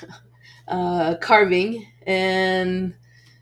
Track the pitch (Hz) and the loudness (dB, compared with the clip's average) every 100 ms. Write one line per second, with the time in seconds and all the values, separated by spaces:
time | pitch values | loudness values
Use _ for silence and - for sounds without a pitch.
0 | - - _ _ - - - 180 180 175 | -20 -20 _ _ -20 -18 -8 -4 -2 -2
1 | 165 170 - 214 196 180 208 226 - - | -2 -2 4 4 4 2 0 -4 -12 -10
2 | - 190 190 185 190 185 185 185 185 - | -4 -2 0 0 0 0 -2 -4 -6 -10
3 | _ _ _ _ | _ _ _ _